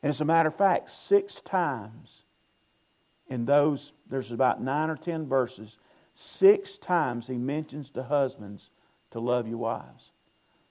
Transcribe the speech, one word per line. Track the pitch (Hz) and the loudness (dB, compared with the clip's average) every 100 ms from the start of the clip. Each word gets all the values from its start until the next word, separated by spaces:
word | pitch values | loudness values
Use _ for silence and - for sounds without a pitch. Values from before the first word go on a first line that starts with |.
And | 139 | -2
as | 147 | -2
a | 151 | 2
matter | 165 156 | 4 2
of | 156 | 2
fact, | 196 180 - | 2 2 -2
six | - - 202 196 - | -16 2 2 2 -12
times | - 190 165 123 104 113 - - _ _ _ _ _ _ _ _ _ _ _ | -4 -2 0 -4 -8 -16 -20 -20 _ _ _ _ _ _ _ _ _ _ _
in | 127 117 | -6 2
those, | 143 147 143 - _ _ | 4 4 0 -6 _ _
there's | 135 110 | -6 -4
about | 117 127 - | 2 2 2
nine | 127 143 160 | 0 0 0
or | 151 | -4
ten | - 165 151 | -4 -6 0
verses, | 135 120 - 107 - _ _ _ | 0 0 -4 -18 -18 _ _ _
six | - - - 190 202 - - | -20 -16 4 6 6 2 -14
times | - 180 143 120 117 | -2 0 0 -2 -6
he | 123 | -4
mentions | 127 147 151 143 135 | -2 -4 -4 -10 -10
to | - | -8
husbands | 123 147 135 - 104 101 - _ _ _ _ | -2 0 0 -2 -14 -14 -16 _ _ _ _
to | 117 | -6
love | 120 123 113 | 0 0 -2
your | 113 | -4
wives. | 113 113 - - - _ _ _ _ _ _ | -4 -4 -8 -20 -20 _ _ _ _ _ _